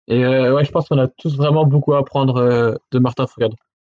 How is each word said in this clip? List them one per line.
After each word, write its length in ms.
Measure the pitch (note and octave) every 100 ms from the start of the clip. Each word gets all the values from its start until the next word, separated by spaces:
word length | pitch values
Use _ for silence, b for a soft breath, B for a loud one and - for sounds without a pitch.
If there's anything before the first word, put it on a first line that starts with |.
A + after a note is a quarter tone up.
| -
Et, 160 | A#2+
euh, 300 | B2+ C3 B2+
ouais, 100 | C#3
je 60 | D3
pense 180 | F3 D3
qu'on 100 | C#3+
a 100 | C3
tous 280 | - E3 C#3
vraiment 280 | D3 D3+
beaucoup 300 | D3+ C#3+ C#3
à 40 | C#3+
apprendre, 380 | C3+ C#3 C3+ B2+
euh, 380 | B2 A#2+ A#2 A2 -
de 80 | B2+
Martin 280 | B2+ A#2+ B2+
Fourcade. 280 | - A2+ A2 _ _ _